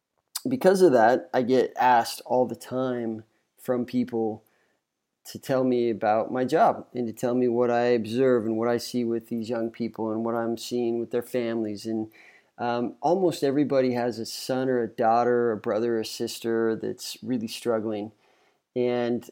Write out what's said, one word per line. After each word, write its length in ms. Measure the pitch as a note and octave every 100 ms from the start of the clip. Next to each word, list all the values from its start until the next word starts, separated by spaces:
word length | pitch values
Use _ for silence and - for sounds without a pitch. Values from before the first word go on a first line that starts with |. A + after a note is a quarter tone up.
| _ _ _ - C3
Because 340 | - F#3+ F#3+
of 100 | F3+
that, 380 | B2 A2 B2+ -
I 80 | B2+
get 320 | A#2 B2+ A2 -
asked 420 | B2 B2 A2+ - -
all 200 | B2+ A#2+
the 100 | A2+
time 680 | - B2+ C3 B2 A2+ A2 A2 _ _ _
from 260 | - B2 B2
people 580 | B2+ A#2+ A#2 A2 A2 _ _ _ _ _ _ _ _ -
to 80 | -
tell 240 | - C3
me 260 | C3 B2 A#2+
about 420 | G#2 G#2+ G#2+ G#2
my 120 | B2+
job 420 | B2+ D#3 G#3 A2+ -
and 140 | B2 A#2
to 60 |
tell 200 | G#2+ B2+
me 140 | B2+ B2
what 240 | A#2 B2
I 140 | A#2+ B2
observe 600 | A#2+ G#2+ A#2 C3+ B2 A2
and 120 | A2
what 100 | A#2
I 100 | A#2+
see 260 | - B2
with 260 | A#2 A#2 A#2
these 200 | A#2 A2
young 220 | A#2+ A2+
people 400 | A2+ A#2 A2 A2
and 120 | A2
what 120 | A2+ A#2
I'm 220 | A#2 A#2
seeing 420 | - B2 A#2+ A#2
with 100 | A#2
their 140 | B2
families. 640 | A#2+ B2+ A#2 A2+ G#2+ G2+ A2+
And, 220 | A2+ A2 - - - _ -
um, 380 | A#2+ A#2+ A#2+ -
almost 420 | D3 F#3 F3+ C#3+
everybody 500 | C#3 C3+ C#3+ C#3 C3
has 260 | B2 B2 A2+
a 60 | A2
son 440 | - - C3 C3
or 140 | B2
a 40 | A2+
daughter, 640 | - A2+ A#2 A#2+ A#2+ A#2+
a 60 | G#2+
brother 400 | A#2+ G#2 A#2 A2+
or 40 |
a 40 | G#2+
sister 680 | - A#2 - A#2 A2+ A2+ A2
that's 420 | G#2+ G#2 - -
really 240 | G#2+ B2+ A2+
struggling, 640 | - - A2 G#2+ G#2+ G#2+ _ _ _ _ _ _ B2+
and, 520 | B2 B2 A#2+ A#2+ -